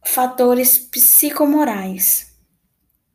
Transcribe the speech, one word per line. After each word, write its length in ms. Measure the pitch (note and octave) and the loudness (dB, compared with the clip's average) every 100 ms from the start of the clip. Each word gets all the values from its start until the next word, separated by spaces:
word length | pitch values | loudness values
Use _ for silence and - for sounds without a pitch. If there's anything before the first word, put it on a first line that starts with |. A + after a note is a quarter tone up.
| - | -4
Fatores 720 | - B3+ B3 B3 B3 B3 - | -2 -2 0 2 2 2 0
psicomorais. 1600 | - - - - D4 - D4 D4+ D4 G3+ F#3 F#3+ - - - _ _ _ _ _ _ _ _ | -2 -2 2 2 0 0 2 2 0 -2 -8 -4 -2 -2 -6 _ _ _ _ _ _ _ _